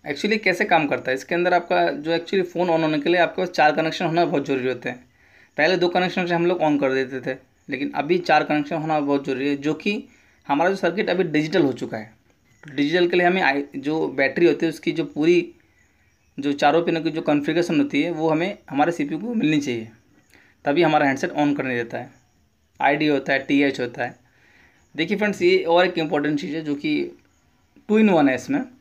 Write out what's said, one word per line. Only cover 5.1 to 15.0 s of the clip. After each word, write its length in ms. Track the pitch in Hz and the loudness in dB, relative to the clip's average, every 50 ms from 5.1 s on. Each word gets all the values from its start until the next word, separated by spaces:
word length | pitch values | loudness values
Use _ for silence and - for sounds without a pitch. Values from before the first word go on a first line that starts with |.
| _ _ _ _ _ _ - _ _ | _ _ _ _ _ _ -20 _ _
पहले 200 | - 151 165 185 | 0 2 2 2
दो 120 | 175 180 175 | 2 0 2
कनेक्शन 380 | 175 185 180 175 - 190 180 | 2 0 0 0 -2 -2 -2
से 80 | 170 175 | 0 0
हम 120 | 165 170 | 2 2
लोग 140 | 175 180 170 | 2 2 2
on 200 | 156 156 147 143 | 2 2 2 2
कर 120 | 143 135 | 2 0
देते 280 | 135 135 131 123 135 131 | 0 0 -2 -2 -6 -8
थे, 180 | 117 139 131 - _ _ _ _ _ - | -6 -6 -8 -8 _ _ _ _ _ -10
लेकिन 220 | 139 127 143 143 - | -6 -6 -6 -4 -4
अभी 240 | 147 143 147 180 175 | -6 -2 0 -2 0
चार 260 | 175 - 156 151 151 | 2 2 2 2 2
कनेक्शन 320 | 147 151 151 143 - 175 | 2 0 -2 -2 -2 -4
होना 240 | 156 151 156 156 151 | -6 -2 -2 -2 -2
बहुत 260 | 143 143 143 139 139 | 0 0 0 -2 -2
ज़रूरी 220 | 143 131 123 135 147 | -4 -4 -2 -2 -2
है, 80 | 143 | -2
जो 180 | 139 139 151 156 | -2 -2 -4 -4
कि 300 | 151 - 202 208 254 - - _ _ _ _ _ _ _ - | -2 -2 -2 -2 -2 -8 -12 _ _ _ _ _ _ _ -2
हमारा 220 | 143 143 165 185 | 0 2 2 0
जो 60 | 196 | 0
सर्किट 340 | 196 - 170 170 208 220 - | 0 -2 -2 0 0 -2 -2
अभी 140 | 180 185 180 | 0 -2 -2
डिजिटल 380 | 165 147 151 156 156 196 185 | 0 0 0 0 2 2 2
हो 100 | 151 135 | 2 2
चुका 260 | 120 120 135 - - 110 | 0 -4 -8 -8 -8 -10
है। 160 | 107 - - _ _ _ _ _ _ _ _ _ - 147 131 | -12 -14 -20 _ _ _ _ _ _ _ _ _ -20 -10 -4
डिजिटल 340 | 139 143 147 165 180 175 175 | -2 0 0 2 2 2 2
के 80 | 180 | 2
लिए 100 | 180 175 | 2 2
हमें 160 | 175 185 190 | 2 2 2
आई-, 340 | 170 135 139 143 143 - - | 2 2 0 0 -4 -6 -10
जो 320 | 139 135 147 156 160 156 147 | -8 -4 -4 -2 -2 -2 -4
बैटरी 380 | 135 131 139 135 - 175 175 | 0 0 0 0 2 4 4
होती 200 | 170 147 - 170 | 4 4 4 -2
है, 60 | 165 | -4
उसकी 200 | 156 - - 170 | -4 -4 -6 -4
जो 120 | 151 160 | -4 -4